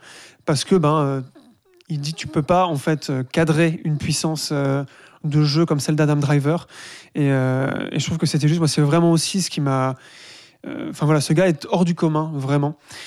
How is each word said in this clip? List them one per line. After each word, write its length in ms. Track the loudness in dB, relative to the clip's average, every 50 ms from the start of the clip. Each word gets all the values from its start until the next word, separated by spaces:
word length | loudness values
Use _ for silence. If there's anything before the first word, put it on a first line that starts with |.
| -10 -20 -20 -20 -20 -20 -20 _ -2 -2
parce 160 | -2 -2 2
que, 100 | 2 2
ben, 220 | 4 4 4 2 2
euh, 200 | 2 0 -2 -4 -6 -10 _ -20 _ _ _ _ _ _ _ _ -10 -8
il 120 | -6 -6
dit, « 120 | -6 -6 -8
Tu 100 | -8 -10
peux 160 | -4 -4 -4
pas, 240 | 0 2 2 2 2
en 120 | 2 0 -2
fait, 340 | -2 -2 -2 -2 -2 -4
euh, 100 | -4 -4 -4 -2
cadrer 480 | 0 0 2 2 2 2 2 0 0 -2 -4
une 160 | -4 -2 -2
puissance, 500 | -2 -2 -4 -2 -2 -4 -4 -4 -4 -4
euh, 320 | -2 -2 0 0 0 -2 -4 -6 -12 -20 -20 -20 -20 -8 -6
de 200 | 0 2 2 2
jeu 220 | 4 4 2 2 2
comme 120 | 2 -2
celle 160 | 0 0 0
d'Adam 200 | 2 2 2 2
Driver. » 520 | 2 2 2 2 2 2 2 -2 -2 -4 _ -20 -20 -20 -18 -20 -20 -20 -10 -4
Et, 140 | -2 0 2
euh, 360 | 2 2 0 0 0 0 -2 -2 -4 -6 -8 -4
et 80 | -4 -4
je 60 | -2 -2
trouve 100 | -2 -2
que 80 | -2
c'était 220 | 0 0 2 2 2
juste, 120 | 2 2
moi, 80 | 2 0
c'est 140 | 2 2
vraiment 300 | 2 4 4 4 4 4
aussi 300 | 4 2 0 -2 -2 -4 -4
ce 80 | -4
qui 100 | -4 -4
m'a, 320 | -2 0 0 0 0 -2 -4 -6 -12 -20 -20 -20 -20 -20 -20 -20 -20 -20 _ _ -14
euh, 240 | -12 -10 -10 -10 -10
enfin 160 | -6 -2 0
voilà, 160 | 2 2 2
ce 100 | 2 2 2
gars 140 | 4 4 4
est 200 | 2 0 -2 -2
hors 160 | 0 2 2
du 80 | 2 2
commun, 380 | 0 0 0 2 0 -2 -2 -4
vraiment. 420 | -6 -2 0 0 2 0 0 -4 _ _ -20 -20 -18 -18